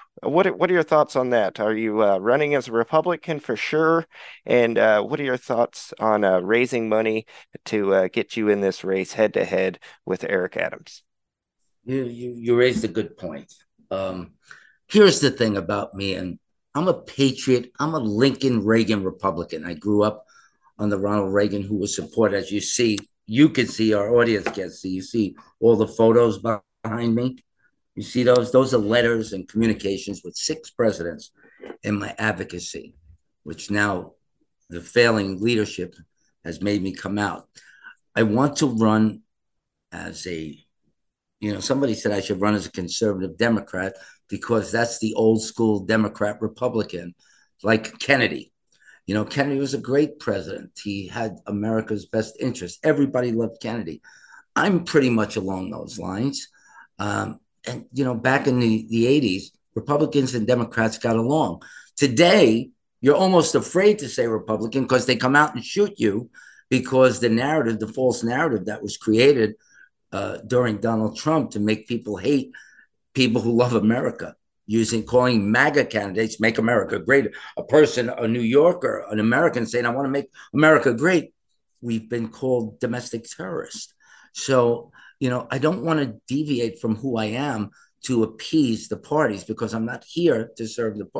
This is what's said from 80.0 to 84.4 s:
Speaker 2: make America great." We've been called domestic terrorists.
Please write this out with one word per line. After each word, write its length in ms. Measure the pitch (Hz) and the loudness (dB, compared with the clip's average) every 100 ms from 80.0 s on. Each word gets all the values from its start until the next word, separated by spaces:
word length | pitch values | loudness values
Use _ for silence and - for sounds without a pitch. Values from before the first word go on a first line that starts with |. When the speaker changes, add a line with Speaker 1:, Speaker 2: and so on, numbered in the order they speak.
| 139 139 | -2 -4
Speaker 2:
make 100 | - - - - | -6 -16 -6 2
America 300 | 156 143 135 117 | 6 6 4 2
great." 220 | 156 180 - _ _ _ _ _ 120 | 2 2 0 _ _ _ _ _ -6
We've 200 | 113 110 | -6 -4
been 140 | 120 110 - | -6 -6 -6
called 260 | 131 123 110 104 127 | -2 0 -2 -6 -6
domestic 360 | 120 120 117 - - | -4 -8 -10 -12 -14
terrorists. 580 | 92 69 - - - _ _ - - - | -10 -10 -10 -12 -14 _ _ -20 -20 -10